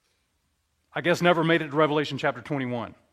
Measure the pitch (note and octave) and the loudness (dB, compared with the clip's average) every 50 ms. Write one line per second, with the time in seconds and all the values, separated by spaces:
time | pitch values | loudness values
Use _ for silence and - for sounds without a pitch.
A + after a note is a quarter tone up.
0 | _ _ _ _ _ _ _ _ _ _ _ _ _ _ _ _ _ _ - D3+ | _ _ _ _ _ _ _ _ _ _ _ _ _ _ _ _ _ _ -10 -4
1 | C3+ E3+ E3+ - E3+ F3 F3 E3 D#3+ E3 E3 E3 D#3+ D3 C3+ D#3 D#3 C#3+ D3 D3+ | 0 0 0 4 4 4 4 4 4 2 2 0 0 -2 0 2 2 2 2 0
2 | D3 C#3+ C#3+ B2 - C#3+ B2 A#2+ A#2 - D3+ C#3 C3 B2 B2 A#2+ G#2+ F2+ - _ | -2 -2 -4 -2 -2 -2 -4 -4 -8 -6 -6 -6 -4 -4 -6 -6 -8 -10 -14 _
3 | _ _ | _ _